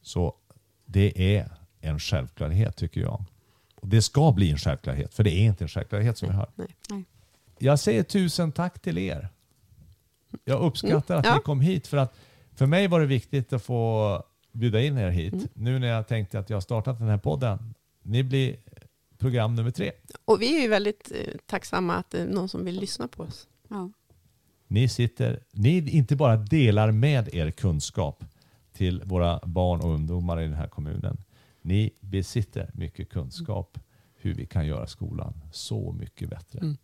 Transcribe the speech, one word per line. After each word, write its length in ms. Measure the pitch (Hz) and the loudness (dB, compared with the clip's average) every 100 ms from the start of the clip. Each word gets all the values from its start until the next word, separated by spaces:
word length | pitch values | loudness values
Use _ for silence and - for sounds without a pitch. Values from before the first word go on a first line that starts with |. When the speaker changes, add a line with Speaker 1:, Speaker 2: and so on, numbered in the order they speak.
Speaker 1:
Så 320 | - - 85 - _ _ _ _ - | -6 -2 -2 -4 _ _ _ _ -2
det 500 | 98 101 - 95 104 | 4 4 4 2 2
är 140 | - - - _ | 0 -12 -20 _
en 180 | 78 73 | -6 -4
självklarhet, 760 | - 78 64 - 76 87 110 - | -2 -4 -4 -6 -2 0 0 -2
tycker 240 | 85 - | -6 -4
jag. 240 | 85 98 98 _ _ _ _ _ | -4 -6 -12 _ _ _ _ _
Och 80 | 95 | 2
det 140 | 110 | 4
ska 300 | 104 - 156 | 4 6 6
bli 180 | 98 92 | 6 4
en 80 | 73 | 4
självklarhet, 560 | - 69 - 67 69 | 0 -2 -2 -4 -4
för 100 | - | 2
det 60 | 107 | 2
är 100 | 82 110 | 6 2
inte 180 | 98 | 2
en 40 | 80 | -4
självklarhet 500 | - - 104 113 113 | -6 -6 -2 -2 -2
som 100 | - | -2
vi 60 | |
Speaker 2:
Nej, 40 | 98 | -2
Speaker 1:
hör. 100 | - | -4
Speaker 2:
nej. 220 | - - - - | -8 -14 -14 -12
Speaker 3:
Nej. 140 | 202 185 _ _ _ _ _ | -12 -12 _ _ _ _ _
Speaker 1:
Jag 200 | 127 143 | 2 2
säger 240 | - 226 | 2 0
tusen 500 | 185 202 180 - 170 | 2 2 2 0 -2
tack 280 | 143 175 - | -2 -4 -4
till 180 | - 165 | -6 -4
er. 300 | 95 76 95 _ _ _ _ _ - _ _ _ _ - | -4 -4 -8 _ _ _ _ _ -20 _ _ _ _ -14
Jag 160 | - 131 | -4 0
uppskattar 540 | 170 - 202 156 - | 0 0 0 0 2
Speaker 2:
Mm, 60 | 175 | 0
Speaker 1:
att 60 | 170 | 4
Speaker 2:
ja. 80 | |
Speaker 1:
ni 60 | 240 | 2
kom 180 | - 143 | 2 2
hit, 260 | 151 180 - | 2 0 -2
för 100 | 143 | 0
att 220 | 131 - - _ _ | 0 -4 -20 _ _
för 120 | - 135 | 0 2
mig 220 | 170 196 | 4 4
var 120 | 170 | 4
det 60 | 147 | 4
viktigt 460 | 131 - 139 120 | 0 0 -4 -2
att 100 | 123 | -4
få 600 | - 120 113 110 107 92 - _ _ | -2 0 2 2 2 0 -6 _ _
bjuda 280 | 120 120 107 | -2 2 2
in 160 | 143 135 | 2 2
er 120 | 95 | 2
hit. 220 | 87 82 | 0 0
Speaker 2:
Mm. 160 | 185 - | -4 -6
Speaker 1:
Nu 240 | - 113 131 | -4 -2 0
när 80 | 123 | 0
jag 200 | 113 107 | -2 -2
tänkte 300 | 113 104 104 | -4 -2 -6
att 120 | 95 | -4
jag 60 | 107 | -6
har 40 | |
startat 380 | - 113 107 117 | -2 -4 -2 -2
den 100 | 113 | 0
här 100 | 101 | 0
podden. 560 | 143 151 127 104 113 - _ _ | 0 -2 -2 -4 -8 -18 _ _
Ni 200 | - 117 | -4 -2
blir 320 | 131 135 131 - - - - _ _ _ | 0 0 0 -4 -16 -20 -20 _ _ _
program 360 | 131 123 110 | -2 2 0
nummer 160 | 117 113 | 0 -2
tre. 220 | 139 196 - - - | -2 -6 -8 -20 -14
Speaker 2:
Och 180 | - 214 | 2 4
vi 140 | 233 311 | 4 2
är 40 | |
ju 60 | 247 | 2
väldigt, 440 | 208 208 208 - | 2 0 -6 -10
eh, 200 | - - - _ | -8 -8 -10 _
tacksamma 480 | 196 - 180 180 175 | -10 -4 -2 0 -2
att 140 | - | -4
det 80 | 175 | -6
är 60 | 175 | -2
någon 220 | 190 190 | -2 -4
som 160 | 185 | -6
vill 160 | 185 180 | -6 -6
lyssna 280 | 196 - 247 | -8 -8 -10
på 140 | - | -10
oss. 260 | 165 - - _ _ | -14 -14 -20 _ _
Speaker 3:
Ja. 220 | 208 180 _ _ _ _ _ _ _ _ | -10 -10 _ _ _ _ _ _ _ _
Speaker 1:
Ni 220 | 101 123 | 2 2
sitter, 520 | - 120 - 120 120 _ | 2 -2 0 -4 -4 _
ni 400 | - 104 180 143 | 2 4 4 2
inte 260 | 160 127 135 | 2 4 4
bara 200 | 143 110 | 4 4
delar 540 | 104 160 123 101 110 | 4 4 6 6 4
med 440 | 110 139 139 110 | 4 4 2 0
er 160 | 87 78 | -2 -2
kunskap 760 | - 98 78 - - 76 - - _ _ _ _ | 0 0 0 -2 -4 -4 -4 -16 _ _ _ _
till 300 | - 92 90 | -2 -2 -2
våra 360 | 95 90 87 85 | -2 0 2 0
barn 360 | 87 87 90 87 | -2 0 2 2
och 100 | 82 | 0
ungdomar 460 | 78 78 87 87 82 | 0 0 -2 -2 -2
i 40 | |
den 100 | 80 | -4
här 140 | 78 - | -4 -6
kommunen. 500 | - 76 92 92 - - _ _ _ | -8 -8 -6 -6 -6 -12 _ _ _
Ni 280 | 80 98 107 - | -2 0 0 -4
besitter 680 | 101 98 98 120 101 - 87 | -6 -4 -2 -4 -4 -6 -10
mycket 340 | - 80 - - | -8 -10 -8 -10
kunskap 680 | - - - 165 101 87 - - _ _ | -8 -8 -10 -8 -8 -8 -14 -20 _ _
hur 200 | _ - | _ -8
vi 120 | 82 71 | -6 -4
kan 200 | - 76 | -2 -2
göra 200 | 73 - | -4 -8
skolan 540 | - - - - - 78 | -10 -8 -8 -8 -12 -16
så 400 | - - 110 90 | -14 -8 -6 -6
mycket 360 | 85 - - 85 | -8 -12 -10 -10
bättre. 280 | - - - | -10 -14 -8
Speaker 2:
Mm. 180 | 160 143 | -6 -8